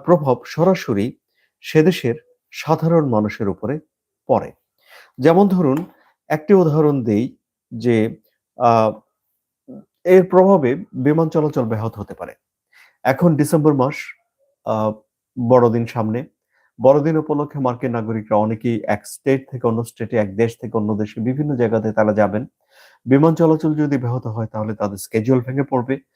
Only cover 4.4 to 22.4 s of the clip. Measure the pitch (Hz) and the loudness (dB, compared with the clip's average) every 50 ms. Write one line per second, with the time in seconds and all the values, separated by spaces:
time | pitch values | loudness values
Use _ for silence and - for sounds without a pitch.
4.4 | 120 127 - _ _ _ _ _ _ _ - - - _ _ - 127 156 165 185 | -2 -4 -14 _ _ _ _ _ _ _ -20 -20 -20 _ _ 0 2 4 4 4
5.4 | 208 196 190 180 170 135 135 151 185 - _ _ _ _ _ _ _ - 151 156 | 4 2 2 0 0 0 0 -2 -4 -8 _ _ _ _ _ _ _ -6 -6 -4
6.4 | 156 - 202 190 180 156 143 160 151 151 143 135 117 120 107 104 123 - - _ | 0 2 4 4 4 4 2 2 2 2 0 0 0 0 0 0 0 -2 -6 _
7.4 | _ _ _ _ _ - - 113 113 123 117 110 107 113 - - _ _ _ _ | _ _ _ _ _ -18 -10 -4 -2 0 2 2 0 -2 -4 -10 _ _ _ _
8.4 | _ _ _ - 123 120 117 113 110 107 107 - _ _ _ _ _ _ _ _ | _ _ _ 0 2 4 4 4 2 2 0 -4 _ _ _ _ _ _ _ _
9.4 | _ _ _ _ _ - - - - _ _ _ - 175 185 185 175 185 - 180 | _ _ _ _ _ -20 -20 -20 -20 _ _ _ 2 4 6 6 6 4 4 4
10.4 | 185 196 196 175 139 120 135 165 208 - - 131 123 143 151 160 165 156 - 165 | 6 6 4 4 2 0 -2 -2 -6 -10 -6 -2 0 0 2 2 0 0 0 0
11.4 | 147 151 147 143 123 110 113 104 110 113 - 107 104 - 101 - 85 62 - _ | -2 0 -2 -2 -2 -2 -2 -4 -4 -6 -8 -10 -12 -14 -14 -14 -14 -16 -16 _
12.4 | _ _ _ _ _ _ _ _ _ _ _ _ - 123 139 - 175 175 156 131 | _ _ _ _ _ _ _ _ _ _ _ _ -2 -2 0 2 2 2 4 2
13.4 | 143 147 175 156 147 156 147 131 123 143 151 - - - - _ _ _ _ _ | 0 2 2 2 2 2 2 2 0 -2 -2 -6 -14 -16 -18 _ _ _ _ _
14.4 | _ _ _ _ - 113 110 107 107 110 107 - _ _ _ _ _ _ - 131 | _ _ _ _ -6 -4 -4 -2 -2 -2 -4 -6 _ _ _ _ _ _ -10 -6
15.4 | 123 117 127 127 120 117 110 120 117 120 - 120 107 110 110 120 - - _ _ | 0 2 4 4 4 4 2 0 -4 -4 -4 -4 -4 -4 -4 -6 -8 -10 _ _
16.4 | _ _ _ _ _ _ _ - 113 131 143 147 143 165 160 156 151 156 151 147 | _ _ _ _ _ _ _ 0 4 4 4 4 2 0 -2 -2 -4 -4 -4 -6
17.4 | 147 147 - 143 131 123 120 120 135 127 117 117 107 110 113 110 104 - 110 104 | -6 -6 -6 -6 -4 -4 -4 -4 -6 -6 -4 -4 -6 -6 -6 -6 -4 -2 0 0
18.4 | 107 107 113 110 - 123 117 104 - - 104 104 - - - - - 143 135 131 | 0 0 -2 -4 -4 -4 -4 -4 -4 -4 -4 -4 -6 -12 -16 -6 -2 -2 -2 -2
19.4 | 131 _ - 123 - 120 113 113 117 - - - 117 104 127 113 107 98 95 101 | -2 _ -10 -4 -4 -2 -2 -4 -6 -8 -10 -12 -8 -4 -2 -2 -2 -2 -2 -2
20.4 | 117 113 113 - - 110 - 113 104 104 110 101 107 104 - 123 107 123 131 143 | -2 -2 -2 -6 -10 -6 -6 -4 -4 -2 -4 -4 -6 -6 -8 -6 -6 -4 -4 -4
21.4 | 151 151 143 120 120 110 113 110 107 110 104 - 107 107 104 104 104 98 98 107 | -4 -4 -2 -2 0 0 0 0 -2 -2 0 0 0 2 2 2 0 0 0 -4